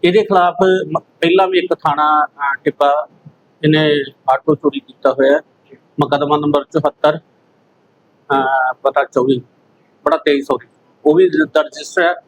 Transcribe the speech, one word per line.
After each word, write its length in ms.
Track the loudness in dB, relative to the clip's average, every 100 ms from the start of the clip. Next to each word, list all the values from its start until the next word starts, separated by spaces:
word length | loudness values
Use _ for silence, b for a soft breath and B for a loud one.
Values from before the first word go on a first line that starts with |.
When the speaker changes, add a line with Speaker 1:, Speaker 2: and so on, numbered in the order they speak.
Speaker 1:
ਇਹਦੇ 180 | 2 2
ਖਿਲਾਫ 320 | 2 2 2 2 0 0 -2
ਮ-, 140 | -8
ਪਹਿਲਾਂ 480 | _ _ 0 2 2
ਵੀ 100 | 0
ਇੱਕ 160 | -2
ਥਾਣਾ, 520 | -4 -2 -2 0 0 -2
ਅਹ, 280 | _ -8 -4
ਟਿੱਬਾ 440 | -6 0 0 0 -4 _ -20 _ _ _
ਇਹਨੇ 260 | 0 2 2 0 -4 _ -4
ਆਟੋ 240 | -2 0
ਚੋਰੀ 260 | 0 -2 -4
ਕੀਤਾ 320 | _ -4 -2
ਹੋਇਆ 200 | 0 2
ਹੈ। 60 | 0
Speaker 2:
ਜੀ। 380 | -2 _ _ -20 _ -6
Speaker 1:
ਮੁਕੱਦਮਾ 360 | -2 -2 0 -2
ਨੰਬਰ 280 | 0 -2
ਚੁਹੱਤਰ, 520 | -2 -4 -4 -2 -2 -2
ਅਹ, 1600 | _ _ _ _ _ _ _ _ _ _ _ -4 -2 -2 -4 -4
ਪਤਾ 220 | -4 -2
ਚੌਵੀ, 380 | -2 -2 -2 -2 -6 _ _ _ _ _
ਬੜਾ 120 | -2 -2
ਤੇਈ 240 | 0 -2
ਸੌ 180 | -2 -6 -6 _ _ _
ਉਹ 100 | 0
ਵੀ 140 | 4 4
ਦ-, 200 | 2 0
ਦਰਜ 120 | 0 -2
ਰਜਿਸਟਰ 360 | -8 -8 -2
ਹੈ। 120 | -2 -2